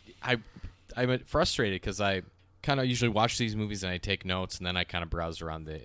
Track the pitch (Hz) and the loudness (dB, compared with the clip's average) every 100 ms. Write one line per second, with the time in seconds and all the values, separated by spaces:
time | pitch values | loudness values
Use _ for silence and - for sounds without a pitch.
0 | - - 131 120 - - - - - - | -20 -8 0 0 -2 -14 -14 -14 -10 0
1 | 127 127 - 147 175 - 107 92 107 95 | 2 2 2 2 4 4 2 0 -2 0
2 | 101 95 - - _ - - 139 127 123 | 2 2 -4 -16 _ -6 0 2 2 2
3 | 120 104 117 - 117 107 104 104 92 90 | 4 4 4 2 0 0 -2 -2 -2 -2
4 | 101 98 92 92 92 - 90 90 87 87 | 0 0 0 -2 -2 -4 -2 -2 -2 -4
5 | 82 85 82 80 82 80 78 78 | -2 -2 -2 -4 -6 -6 -8 -10